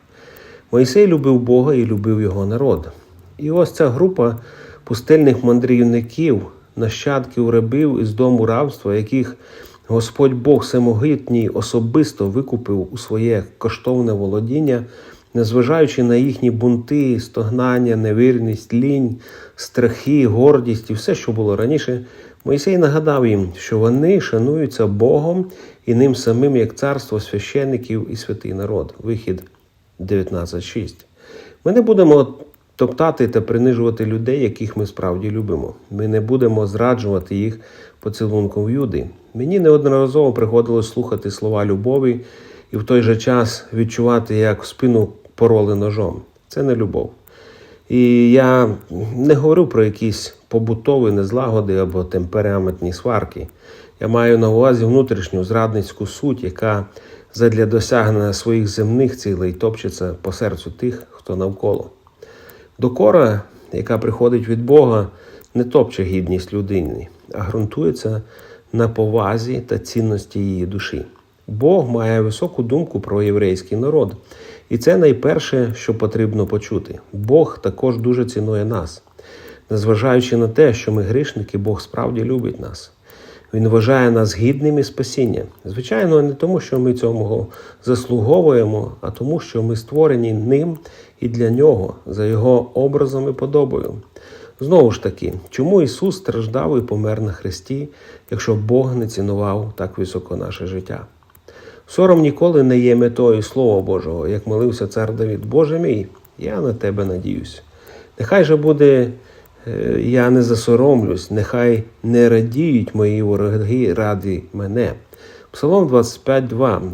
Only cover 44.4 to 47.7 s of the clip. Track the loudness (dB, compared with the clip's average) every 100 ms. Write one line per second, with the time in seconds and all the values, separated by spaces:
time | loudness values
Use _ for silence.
44.4 | 0 0 -6 -2 2 2 0 -4 -20 0
45.4 | 4 4 2 0 -2 -2 -4 -6 -14 _
46.4 | _ -4 -2 0 -2 -4 -6 -10 _ -20
47.4 | -20 -20 -20